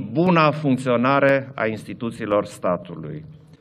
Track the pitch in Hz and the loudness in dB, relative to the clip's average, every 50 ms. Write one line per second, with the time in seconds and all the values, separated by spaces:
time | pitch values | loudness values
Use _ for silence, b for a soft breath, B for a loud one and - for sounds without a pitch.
0 | 104 101 113 135 175 185 180 165 156 151 143 156 151 143 131 123 127 131 120 117 | 0 -2 0 2 2 4 4 6 4 4 2 2 0 0 0 0 2 0 0 2
1 | 120 131 139 139 139 139 139 135 - 120 - - 113 110 110 101 - - 101 - | 2 2 4 4 4 4 4 2 0 -4 -6 -4 -2 -2 -4 -6 -8 -12 -10 -8
2 | - 113 113 - 117 104 101 104 98 - - - - 98 90 87 92 - 85 82 | -8 -8 -6 -6 -2 0 0 0 0 -2 -6 -6 -2 -2 -2 -2 -4 -10 -14 -12
3 | 80 76 76 76 - - - - - b b b | -12 -12 -12 -12 -14 -16 -20 -20 -20 b b b